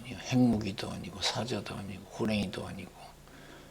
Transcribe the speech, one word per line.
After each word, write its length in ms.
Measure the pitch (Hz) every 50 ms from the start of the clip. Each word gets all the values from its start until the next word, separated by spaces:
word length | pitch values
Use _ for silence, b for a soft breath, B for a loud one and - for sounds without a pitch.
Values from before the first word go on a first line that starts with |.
| 113
핵무기도 840 | 123 101 95 - - 131 127 127 120 107 104 110 95 101 - 110 98
아니고, 300 | 92 90 90 95 - 92
사자도 540 | - - - 120 107 - 117 101 - - -
아니고, 280 | - 98 98 98 92 - -
호랭이도 560 | - - 117 107 107 101 95 90 - - -
아니고, 240 | - - 95 92 - - - - - - - - B B B B B B B B B